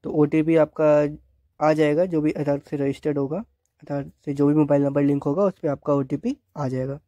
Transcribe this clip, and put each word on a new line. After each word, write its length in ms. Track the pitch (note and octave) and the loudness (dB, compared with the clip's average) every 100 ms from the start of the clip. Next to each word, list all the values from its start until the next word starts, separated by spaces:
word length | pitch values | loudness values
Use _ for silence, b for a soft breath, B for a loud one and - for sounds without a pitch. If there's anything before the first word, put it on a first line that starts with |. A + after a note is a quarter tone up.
तो 80 | D3+ | -4
ओटीपी 440 | D3+ D3 D#3 D#3 D#3+ | 0 2 2 2 2
आपका 600 | D3+ - D#3 D3 D3 D3+ _ _ _ _ | 2 2 2 4 2 -6 _ _ _ _
आ 120 | D3+ | 0
जाएगा, 320 | D#3 D3+ D3+ | 2 2 2
जो 160 | F#3 E3 | 0 0
भी 120 | D3+ | -2
आधार 280 | D#3 C#3+ C#3+ - | -2 -2 -4 -4
से 60 | D3 | -4
रजिस्टर्ड 420 | C#3 C3+ D#3 C#3+ | -4 -4 -4 -4
होगा, 200 | C#3 D#3+ | -4 -6
आधार 720 | A#3 _ _ _ - C#3+ C#3+ _ | -10 _ _ _ -10 -10 -10 _
से 100 | - | -10
जो 120 | C#3 C#3+ | 0 2
भी 80 | |
मोबाइल 280 | D3+ D3 C#3+ | 4 4 2
नंबर 200 | C#3 C#3 | 2 0
लिंक 220 | C#3+ C#3+ | 0 0
होगा 200 | C#3+ D3 | -2 0
उस 140 | G3+ F#3 | 0 -2
पर 100 | D#3+ | -6
आपका 260 | C#3 - | -4 -2
ओटीपी 420 | C#3+ C3+ C#3+ A#3+ C#4+ _ - | -2 0 -4 -6 -8 _ -8
आ 120 | C#3 | -6
जाएगा। 320 | B2+ C3 C#3 | -4 -6 -10